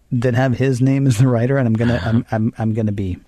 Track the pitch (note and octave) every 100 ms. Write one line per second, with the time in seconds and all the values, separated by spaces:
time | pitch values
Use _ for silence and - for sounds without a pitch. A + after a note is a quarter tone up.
0 | _ B2+ B2+ A#2+ C3+ A#2 C3 B2+ C3 C3+
1 | C#3 G#2+ C3 A#2 B2 C#3 A#2+ A2 A#2 A#2+
2 | A2 A2+ - A2+ A2 - A2 G#2+ G#2+ G2+
3 | F#2+ F2+